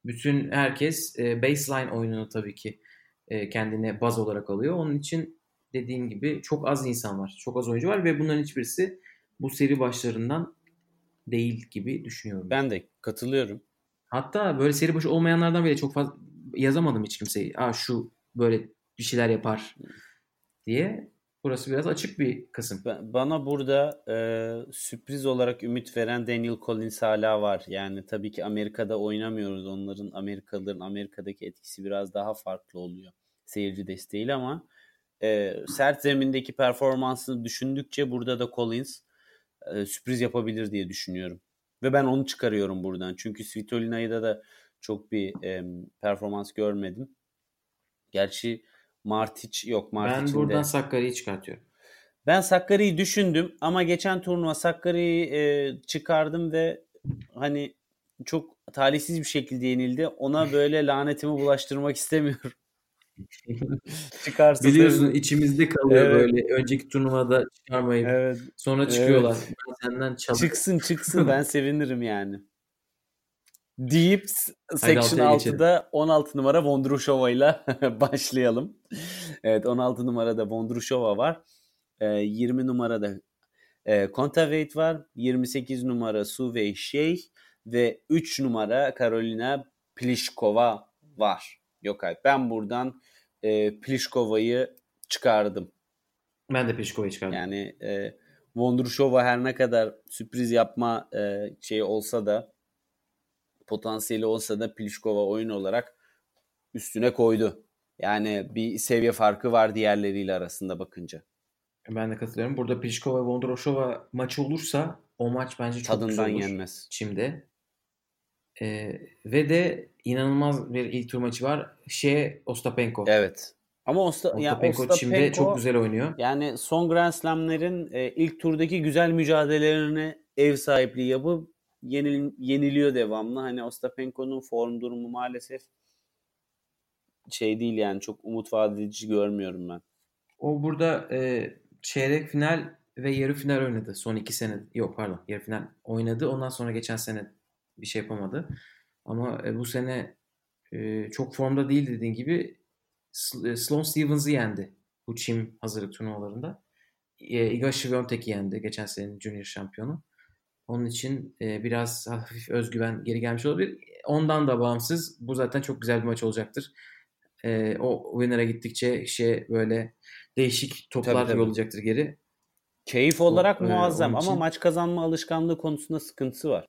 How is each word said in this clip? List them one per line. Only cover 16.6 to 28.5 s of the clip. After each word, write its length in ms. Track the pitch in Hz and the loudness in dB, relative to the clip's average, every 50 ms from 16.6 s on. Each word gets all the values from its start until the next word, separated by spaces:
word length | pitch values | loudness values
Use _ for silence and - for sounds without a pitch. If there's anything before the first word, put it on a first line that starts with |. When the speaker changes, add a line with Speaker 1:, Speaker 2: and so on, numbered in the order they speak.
| 135 135 139 165 170 151 123 110 107 | 2 4 4 4 4 2 2 0 -2
Speaker 1:
hiç 140 | 98 - | -4 -6
kimseyi. 360 | - 104 104 - 104 98 - - | -8 -8 -4 -4 -4 -4 -4 -2
"Aa, 160 | - 127 120 113 | -2 0 0 0
şu 380 | - - - 123 113 - - _ _ _ _ _ | -2 -4 -2 -2 -4 -4 -6 _ _ _ _ _
böyle 340 | 120 120 117 113 110 - - _ _ _ _ _ | 2 4 4 4 2 0 -6 _ _ _ _ _
bir 60 | - 117 | -8 -6
şeyler 260 | - - 120 117 113 | 0 2 4 4 4
yapar." 460 | 113 107 107 113 107 110 - - - - - - - - - - _ _ _ _ _ _ _ _ _ _ _ | 4 2 0 -2 -2 -2 -6 -14 -18 -20 -20 -20 -20 -20 -20 -20 _ _ _ _ _ _ _ _ _ _ _
diye. 460 | 110 113 135 170 202 220 - - - _ _ _ _ _ _ - | -2 0 0 0 -2 -4 -8 -12 -18 _ _ _ _ _ _ -4
Burası 280 | 139 127 120 - 139 | -4 -4 -4 -4 -4
biraz 160 | 135 139 156 | -2 -2 0
açık 320 | 175 170 165 - 196 - - | -2 -2 -2 -4 -8 -2 -2
bir 320 | 143 123 - - - _ | 0 0 0 -4 -10 _
kısım. 260 | - - 113 - 104 92 - | -10 -10 -8 -8 -8 -8 -6
Speaker 2:
Ba-, 280 | 127 104 - 110 110 117 | -8 -8 -8 -10 -4 -2
bana 320 | 127 131 147 160 156 135 | 0 0 0 -2 -2 -2
burada, 580 | 139 147 139 135 131 139 139 143 151 147 - _ | -2 -2 -2 0 2 4 4 2 2 -2 -10 _
e, 80 | - 113 113 113 113 113 113 113 113 117 117 120 139 | -4 -4 -2 -2 -2 -2 -2 -4 -4 -6 -8 -10 -12
sürpriz 540 | 131 - - - - 117 _ - 139 143 135 | -14 -12 -10 -10 -12 -12 _ -10 -8 -2 -2
olarak 380 | 135 127 123 123 123 123 120 - | 0 2 2 2 0 0 -4 -6
ümit 340 | 120 120 123 120 - - | -4 -4 -4 -6 -6 -4
veren 300 | 117 117 113 120 120 117 | -2 -2 -2 -2 -4 -2
Daniel 300 | 117 120 117 117 117 117 110 - | -2 -2 -2 -2 -2 -4 -4 -4
Collins 360 | - 113 110 113 113 - - | -4 -4 -4 -4 -8 -4 -2
hala 400 | 120 110 107 107 107 110 107 107 | 2 2 2 2 2 2 2 2
var. 220 | 104 101 98 92 - | 2 0 0 -2 -4
Yani 380 | - 98 98 98 98 98 98 92 | -8 -8 -8 -6 -8 -8 -12 -10
tabii 260 | - 110 104 101 107 | -8 -8 -8 -8 -8
ki 140 | 104 - 101 | -8 -8 -6
Amerika'da 540 | 104 | -4